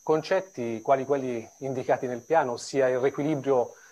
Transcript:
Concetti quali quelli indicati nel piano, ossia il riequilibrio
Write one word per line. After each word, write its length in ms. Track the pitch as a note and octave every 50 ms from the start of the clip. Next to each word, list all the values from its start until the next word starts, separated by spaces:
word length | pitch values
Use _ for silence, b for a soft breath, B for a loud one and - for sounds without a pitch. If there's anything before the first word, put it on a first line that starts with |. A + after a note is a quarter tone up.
| b
Concetti 800 | - D#3 D#3 D3+ - F#3+ F#3 F#3 - - C3 A#2+ A#2 A2+ A2
quali 240 | G#2+ C#3 C3+ C3+ B2+
quelli 420 | C3 C#3+ C#3 C3 B2+ A#2+ A2+ A2 - - _
indicati 480 | C#3 C3+ C3 C3 B2 - C3+ - C#3
nel 160 | B2 B2 A#2 -
piano, 300 | - D#3+ D#3+ C#3+ B2 A#2+
ossia 360 | A2+ - - - C3+ C3 B2+
il 100 | B2+ B2+
riequilibrio 760 | B2+ C#3 - - C#3+ C#3+ D#3+ E3 D3 C#3 C3+ B2 A2+ B B B B B